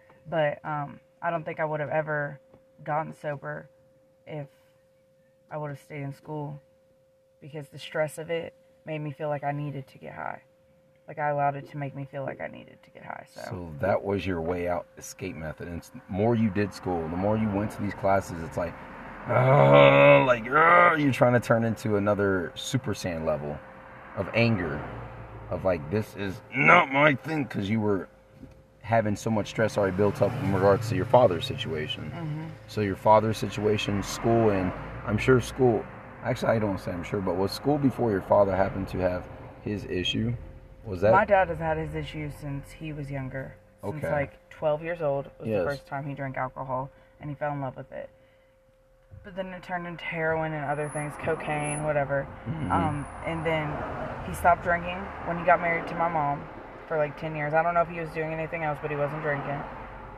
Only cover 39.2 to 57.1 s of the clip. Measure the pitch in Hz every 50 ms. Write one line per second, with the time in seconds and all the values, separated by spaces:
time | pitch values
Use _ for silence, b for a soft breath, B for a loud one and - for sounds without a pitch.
39.2 | - - - - - - - - - - 107 95 - - - 90 87 - - 110
40.2 | 110 117 120 - - - - - - - - - - 110 95 85 95 107 117 196
41.2 | 214 196 202 190 185 170 165 151 165 160 156 156 160 151 151 160 147 - - 156
42.2 | 151 147 139 - - 143 139 139 - - - - 160 156 147 151 143 139 143 135
43.2 | 131 131 131 135 135 147 - - _ _ _ - - 101 151 151 - 165 151 147
44.2 | 139 139 - - _ - - - 165 151 151 151 165 165 175 165 160 143 139 139
45.2 | 139 - - - - - 107 98 87 143 143 - - - 143 139 147 143 135 139
46.2 | 139 131 131 135 131 127 - 139 135 139 127 127 135 135 b b b b b b
47.2 | - 147 143 - 147 147 143 143 135 131 - - 131 - - - 50 - _ b
48.2 | b b b b b b b b b _ _ _ _ _ _ _ _ _ - -
49.2 | - 208 175 190 190 185 180 180 - - 185 175 175 175 170 160 - - - 165
50.2 | 160 165 160 160 160 156 156 151 143 135 147 147 151 143 - 151 147 147 139 -
51.2 | - 170 160 156 - - 151 147 147 147 147 147 151 151 147 147 139 135 143 139
52.2 | 139 - - - - 117 156 160 151 175 180 - 170 156 147 147 135 - - -
53.2 | - 156 165 165 156 165 160 156 151 147 147 - - - - - - - - -
54.2 | - 185 175 - - 180 170 - - 180 170 170 170 175 180 185 196 - - -
55.2 | - 165 170 175 170 180 170 170 175 170 165 165 170 - 170 170 165 170 170 -
56.2 | 143 143 143 143 - - - - - - - - - - 165 156 151 147